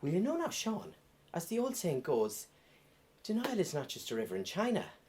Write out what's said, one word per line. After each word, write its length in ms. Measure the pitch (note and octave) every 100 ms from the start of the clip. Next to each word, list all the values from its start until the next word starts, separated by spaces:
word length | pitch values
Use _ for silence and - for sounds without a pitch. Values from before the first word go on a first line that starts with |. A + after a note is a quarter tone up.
Well, 120 | C#3+
you 80 | E3+
know 160 | A3+ E4
now, 140 | D#4+
Sean, 440 | - - G#3+ - - - - -
as 140 | E3+ E3+
the 120 | A3+
old 160 | B3
saying 280 | B3+ F3+ C3+
goes, 440 | B2+ B2 G#2+ - - - - - - - _ _
denial 360 | - A3 C4 A#3+
is 160 | F3
not 140 | D3 B2+
just 220 | - -
a 40 |
river 220 | A2+ G#2 F#2
in 80 |
China. 400 | F#2+ - A3+ G#3+ G2+ -